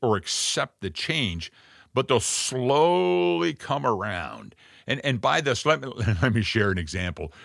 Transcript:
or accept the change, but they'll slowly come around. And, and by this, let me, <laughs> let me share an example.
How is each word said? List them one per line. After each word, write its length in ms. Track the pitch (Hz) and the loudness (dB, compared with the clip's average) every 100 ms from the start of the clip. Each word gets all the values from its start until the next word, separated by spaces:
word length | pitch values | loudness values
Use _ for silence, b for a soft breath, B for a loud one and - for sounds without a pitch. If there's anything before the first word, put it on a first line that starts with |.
or 160 | 123 104 | 0 0
accept 640 | - - - - 143 _ | -2 -4 -2 -2 -4 _
the 80 | 95 | -10
change, 600 | - - 165 113 82 - B B B B 123 | -6 -4 -2 -2 -4 -8 B B B B -2
but 140 | 131 | 2
they'll 120 | 123 | 2
slowly 1300 | - - - 127 123 143 165 180 185 180 175 170 170 151 | 2 -2 -4 -2 2 4 4 4 2 2 2 2 0 -2
come 320 | - 143 135 | -4 -2 0
around. 680 | 110 107 90 71 55 101 - B B - | 0 -2 -6 -6 -10 -16 -20 B B -6
And, 160 | 139 | -4
and 160 | 143 123 | -2 0
by 220 | 135 156 | 2 2
this, 240 | 139 120 151 | 2 0 2
let 160 | 156 | 0
me, 100 | 135 - 101 | -2 -2 0
<laughs> 160 | 95 | 2
let 120 | 131 110 | 2 2
me 80 | |
share 280 | 98 113 101 | 0 2 2
an 60 | 92 | 0
example. 560 | 78 92 90 78 73 B | -2 -4 -6 -6 -10 B